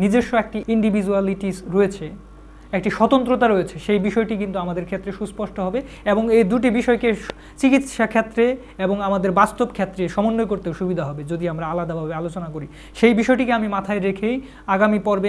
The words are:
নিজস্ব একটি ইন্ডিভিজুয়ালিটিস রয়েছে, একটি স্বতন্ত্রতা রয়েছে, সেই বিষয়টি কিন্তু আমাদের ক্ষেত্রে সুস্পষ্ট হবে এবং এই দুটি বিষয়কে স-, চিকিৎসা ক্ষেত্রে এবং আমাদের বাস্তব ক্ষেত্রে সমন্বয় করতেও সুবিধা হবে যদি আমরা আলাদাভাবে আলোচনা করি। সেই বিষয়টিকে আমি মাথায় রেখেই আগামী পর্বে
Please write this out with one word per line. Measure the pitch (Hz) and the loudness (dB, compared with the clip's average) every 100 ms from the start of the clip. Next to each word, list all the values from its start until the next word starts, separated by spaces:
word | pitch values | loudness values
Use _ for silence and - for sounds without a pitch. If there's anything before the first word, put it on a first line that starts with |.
নিজস্ব | 196 240 233 233 | 2 2 2 0
একটি | 220 214 214 | -2 -6 0
ইন্ডিভিজুয়ালিটিস | 226 214 208 190 196 196 196 196 175 - | 2 2 2 2 0 0 -2 -4 -6 -2
রয়েছে, | 185 196 190 156 196 - - - - - | 2 2 0 -12 -14 -20 -20 -20 -20 -6
একটি | 190 214 | -2 -2
স্বতন্ত্রতা | - 226 269 247 233 240 | 2 4 4 4 2 4
রয়েছে, | 196 185 156 | 2 0 -6
সেই | - 208 | 0 0
বিষয়টি | 202 226 220 214 | 2 0 -2 -2
কিন্তু | 202 185 | -4 -6
আমাদের | 180 175 | -4 -6
ক্ষেত্রে | 170 190 196 | -6 -8 -8
সুস্পষ্ট | 190 208 - 208 - | -8 -8 -6 -8 -4
হবে | 185 233 277 - | -4 -4 -8 -6
এবং | 214 208 226 226 | 0 0 4 4
এই | |
দুটি | 190 240 247 | 4 4 2
বিষয়কে | 226 254 233 233 | 2 2 2 2
স-, | 208 - - - - | -2 -6 -14 -16 0
চিকিৎসা | 269 269 269 - 220 | 4 4 2 -2 0
ক্ষেত্রে | 226 220 226 240 262 - - | 0 0 2 0 0 -8 -4
এবং | 190 202 | -2 0
আমাদের | 196 196 190 | 0 0 2
বাস্তব | 185 214 - 240 - | 4 2 2 -4 -2
ক্ষেত্রে | 190 - 175 | -6 -4 -4
সমন্বয় | 208 220 226 214 | 0 0 0 -2
করতেও | 196 175 | -4 -6
সুবিধা | 156 185 175 | -4 -4 -2
হবে | 143 147 | -4 -8
যদি | 147 170 170 | -8 -4 -4
আমরা | 160 160 | -4 -4
আলাদাভাবে | 175 165 165 156 | -4 -4 -6 -6
আলোচনা | 160 170 175 165 | -6 -6 -8 -10
করি। | 156 143 - - | -10 -12 -16 -16
সেই | - 226 | 4 4
বিষয়টিকে | 226 233 254 247 | 6 4 2 2
আমি | 233 214 | 0 0
মাথায় | 202 196 208 | -4 -2 -2
রেখেই | 196 190 214 262 - - - | -2 -2 -4 -4 -8 -14 -2
আগামী | 196 214 214 | 2 4 2
পর্বে | 214 196 | 2 0